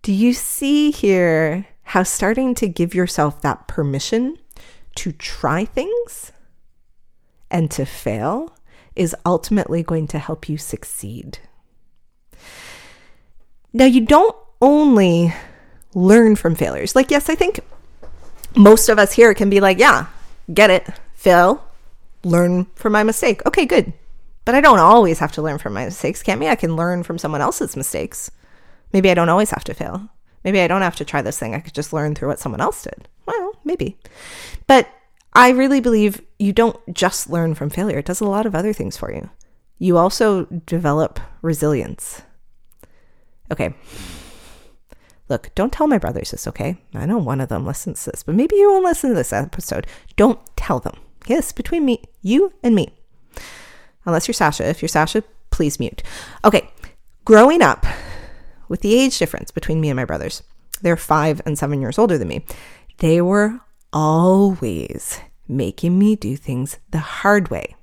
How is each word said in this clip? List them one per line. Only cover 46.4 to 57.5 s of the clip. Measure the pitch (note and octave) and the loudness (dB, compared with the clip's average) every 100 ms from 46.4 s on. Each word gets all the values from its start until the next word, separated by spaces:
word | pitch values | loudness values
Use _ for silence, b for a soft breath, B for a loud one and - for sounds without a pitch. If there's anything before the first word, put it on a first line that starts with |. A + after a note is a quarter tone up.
| - | -12
okay? | - - F3 _ | -8 -8 -8 _
I | - D#3+ | -8 -4
know | A3+ | -4
one | C3 C3+ | -2 -4
of | B2+ | -4
them | G2+ - | -6 -6
listens | C3+ - - - | -8 -10 -12 -12
to | |
this, | - | -12
but | - F#3 | -2 0
maybe | D4 G4+ | 2 4
you | G4+ | 4
won't | F#4+ F#4 | 4 2
listen | E4 C4+ | 0 -2
to | G3+ | -2
this | B2 | -2
episode. | G#2 D3+ - - - - B B - | -4 -6 -10 -8 -8 -8 B B 2
Don't | G#3 A3 - - | 2 2 -8 -10
tell | - B2+ | -4 -6
them. | - - - - - | -6 -14 -20 -20 -4
Yes, | C#4+ - | -4 -2
between | - - E4+ | -10 -6 -2
me, | C#4 A#3 - _ | 0 -2 -6 _
you | F#3 C4 G4 - | -2 0 0 -2
and | A#3+ | 0
me. | G#3+ - _ - - _ B B B B B B B F3 | 0 0 _ -20 -20 _ B B B B B B B -4
Unless | E3 - | -2 -2
you're | |
Sasha. | - D#3 - - | 0 0 0 -4
If | D#3+ | -4
you're | D#3+ | -4
Sasha, | D3+ D#3 G#3+ - - - | -2 0 -2 -6 -20 -10
please | - D3+ - | -4 -2 -4
mute. | - - B B B B G#3+ | -10 -8 B B B B 2
Okay. | G3+ - - B - - - - | 2 -2 -20 B -20 -20 -12 6
Growing | G#3+ B3+ | 8 8